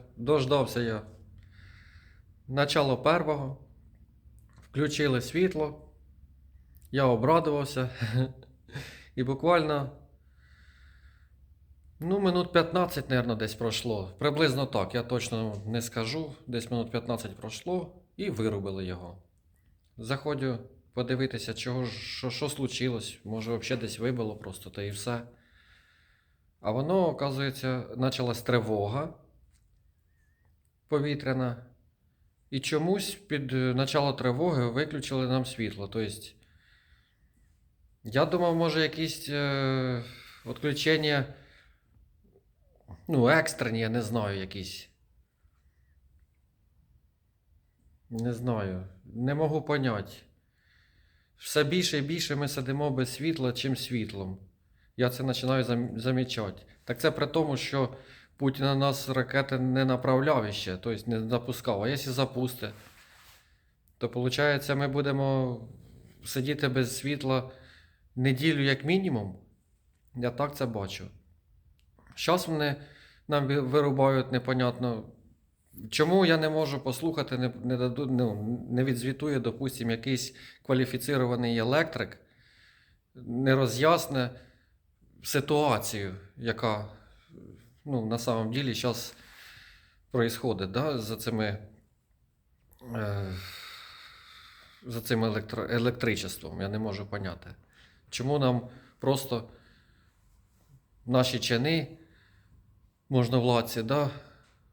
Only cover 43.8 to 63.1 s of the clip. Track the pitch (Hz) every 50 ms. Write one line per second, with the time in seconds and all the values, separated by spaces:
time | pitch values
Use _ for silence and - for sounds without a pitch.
43.8 | 113 110 113 120 113 104 117 117 107 101 98 98 95 92 - 101 92 92 - -
44.8 | - - _ _ _ _ _ _ _ _ _ _ _ _ _ _ _ _ _ _
45.8 | _ _ _ _ _ _ _ _ _ _ _ _ _ _ _ _ _ _ _ _
46.8 | _ _ _ _ _ _ _ _ _ _ _ _ _ _ _ _ _ _ _ _
47.8 | _ _ _ _ _ - 120 113 117 123 117 113 120 123 117 107 98 95 92 92
48.8 | 92 95 - - - - 107 113 123 135 143 151 160 147 151 156 147 151 147 143
49.8 | 131 127 110 101 98 - - - - _ _ _ _ _ _ _ _ _ _ _
50.8 | _ _ _ _ _ _ _ _ _ _ _ - - - - 151 147 139 175 180
51.8 | 175 - 156 147 135 143 170 175 165 - 147 143 147 135 - 147 127 131 135 143
52.8 | 147 147 131 131 127 127 - - 143 165 160 139 131 123 120 - - 135 131 -
53.8 | - - 123 117 107 107 104 98 95 95 95 - - - _ _ _ _ _ _
54.8 | _ _ _ - 127 123 123 - 131 131 123 - 127 127 135 131 123 123 120 120
55.8 | 120 110 101 110 113 131 131 127 127 123 - 117 107 98 92 - - - - _
56.8 | _ - 120 - - 156 151 - 147 - - 165 160 151 135 123 - - - 139
57.8 | 131 120 - - - - - - - _ _ - 139 135 135 139 135 139 139 135
58.8 | 139 139 135 135 - 135 131 127 123 127 - 139 135 135 135 127 127 127 127 131
59.8 | 135 131 127 127 - 131 131 131 135 156 147 127 107 104 98 - - 101 92 92
60.8 | - 120 113 101 - 120 117 110 110 113 123 117 120 - 120 - - 127 107 98
61.8 | 104 123 143 135 139 139 123 135 135 131 - 123 127 123 - - 107 107 104 -
62.8 | - - - - - -